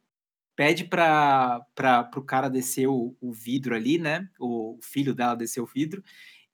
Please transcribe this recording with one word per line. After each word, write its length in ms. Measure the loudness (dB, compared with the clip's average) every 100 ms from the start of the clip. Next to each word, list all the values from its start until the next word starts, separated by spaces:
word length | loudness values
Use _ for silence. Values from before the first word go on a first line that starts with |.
| _ _ _ _ _ 0
pede 280 | 2 2
pra, 800 | -2 2 4 6 6 4 2 -2 -8
pra, 300 | -2 4 4
pro 180 | 2 -8
cara 280 | -2 -2 0
descer 360 | -2 -2 -2 0
o, 300 | 0 -2 -8
o 120 | -12
vidro 420 | -10 -6 -4 -2
ali, 240 | -2 0 0
né? 300 | 0 -4 -6 _
O, 380 | -6 -4 -6 -12
o 20 |
filho 320 | -8 -4 -2
dela 200 | 0 -2
descer 260 | -2 -6 -6
o 40 | -6
vidro, 360 | -4 -6 -6 -14 -20 -20 -20 _